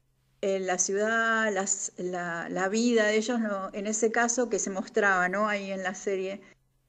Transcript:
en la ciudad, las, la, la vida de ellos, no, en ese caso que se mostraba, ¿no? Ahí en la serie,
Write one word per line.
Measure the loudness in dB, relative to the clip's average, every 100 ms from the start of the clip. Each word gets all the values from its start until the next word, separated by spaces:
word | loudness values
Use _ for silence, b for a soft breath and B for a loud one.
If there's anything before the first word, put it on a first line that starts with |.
| _ _ _ -4
en | 0 0 0
la | 0
ciudad, | 0 0 2 2 2 2 2
las, | 0 -2 -4 -6 -6
la, | -6 -4 -4 -6 -4
la | -2 0
vida | 2 4 4 4
de | 2
ellos, | 2 -2
no, | -2 -4 -6
en | -6 -6
ese | 0 2
caso | 2 2 0 0
que | 0
se | -2
mostraba, | -4 -2 2 4 4 2
¿no? | 2 0
Ahí | -2 -4
en | -6
la | -6 -6
serie, | -4 -4 -4 -8 b _ _ _